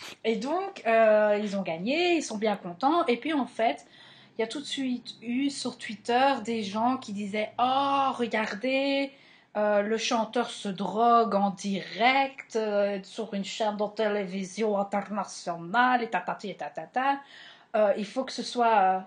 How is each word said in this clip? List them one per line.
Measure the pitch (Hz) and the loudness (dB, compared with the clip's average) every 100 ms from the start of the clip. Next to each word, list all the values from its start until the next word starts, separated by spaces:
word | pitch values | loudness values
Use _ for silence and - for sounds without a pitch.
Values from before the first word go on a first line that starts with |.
| - - | -18 -6
Et | 226 220 | -2 -2
donc, | 247 339 392 - 226 | -2 -4 -4 -6 0
euh, | 226 220 214 214 208 | 4 6 6 4 2
ils | 208 196 | 0 -4
ont | |
gagné, | 185 165 196 302 359 339 | -4 -4 -2 0 2 2
ils | |
sont | - 214 | 0 -2
bien | 214 202 | -2 -2
contents. | 185 175 254 339 285 | -6 -2 2 2 2
Et | 233 | 0
puis | 285 | 0
en | 311 | -2
fait, | 247 - 226 294 - - - - - - | -2 -2 -2 -2 -8 -20 -20 -20 -12 -6
il | |
y | |
a | 226 | -4
tout | 302 | -6
de | |
suite | 285 - 262 247 - - | -8 -4 -2 -4 -6 -12
eu | 226 240 277 | -4 -2 0
sur | - 247 - | -2 -6 -8
Twitter | - 202 - 240 277 262 | -10 -8 0 4 4 2
des | 214 226 | -2 -4
gens | 196 208 233 254 | -4 0 0 0
qui | 240 | -4
disaient « | 202 208 208 214 - | -8 -6 -4 -4 -2
Oh, | 247 262 277 277 269 | 0 2 2 2 0
regardez, | 240 233 214 214 202 247 269 277 277 277 - - - _ 208 | 0 -2 -2 -2 -4 -2 0 2 0 -2 -6 -20 -20 _ -2
euh, | 208 208 | 2 2
le | 208 226 | 2 0
chanteur | 220 240 220 240 233 | 0 0 0 -2 -4
se | - 208 | -6 -8
drogue | 180 - 208 233 233 226 | -6 -4 2 6 6 6
en | 196 202 | 2 0
direct, | 185 202 190 160 170 233 269 269 269 - 226 | -2 -4 -4 -4 2 4 4 2 -4 -8 -4
euh, | 220 202 202 196 | 0 2 2 0
sur | 190 - 214 | -8 -10 -6
une | 202 | -6
chaîne | 196 - 214 208 | -6 -2 -2 0
de | 208 | -2
télévision | 208 220 208 196 190 185 196 214 202 | 0 0 0 -2 -6 -6 -2 0 0
internationale, | 196 208 196 208 185 - - 170 170 226 254 254 | 0 -2 -4 -4 -6 -8 -8 -8 -2 2 4 4
et | 226 | 0
tatati | 185 180 175 202 | -2 -4 -6 -8
et | |
tatata. | 170 147 - 165 254 269 277 - - - - _ | -10 -10 -10 -8 -2 0 0 -6 -20 -20 -20 _
Euh, | 220 208 196 | 2 4 2
il | 202 | -2
faut | - | -4
que | 262 | -6
ce | - | -6
soit, | 233 247 233 220 | -6 0 4 6
euh, | 190 185 | 4 2